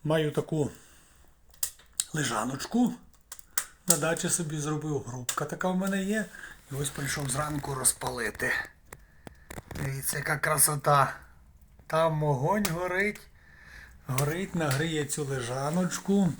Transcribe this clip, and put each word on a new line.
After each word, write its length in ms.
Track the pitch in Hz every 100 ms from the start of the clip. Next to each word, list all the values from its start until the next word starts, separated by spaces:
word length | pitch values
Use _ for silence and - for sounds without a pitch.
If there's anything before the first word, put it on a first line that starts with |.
Маю 260 | 151 160 151
таку 400 | 151 - 160 127 - - - - - - - - - - - - - -
лежаночку. 800 | 160 131 110 120 135 - 233 240 - - - - - - - - - -
На 80 | 160
дачі 320 | 156 165 175
собі 300 | - 156 151
зробив, 460 | 147 151 156 143 -
грубка 380 | 127 120 -
така 240 | 151 175 185
в 80 | 185
мене 260 | 190 196
є. 220 | 190 214 190 - - - -
І 20 |
ось 160 | 139 143
прийшов 400 | - 143 - 139
зранку 440 | 139 151 151 143
розпалити. 760 | 135 - - 131 123 110 - 123 - - - - - - - - - - - -
Дивіться, 440 | - 139 135 135 147
яка 180 | 139 147
красота. 800 | 160 151 139 147 151 143 131 - - - - - - - -
Там 360 | 160 165 151
огонь 440 | 151 135 151 208 196
горить. 480 | 165 180 185 208 208 - - - - - - - - -
Горить, 480 | 131 143 170 196
нагріє 500 | 175 151 131 165 156
цю 200 | 143 -
лежаночку. 1080 | 139 135 117 131 139 170 180 - - 202 180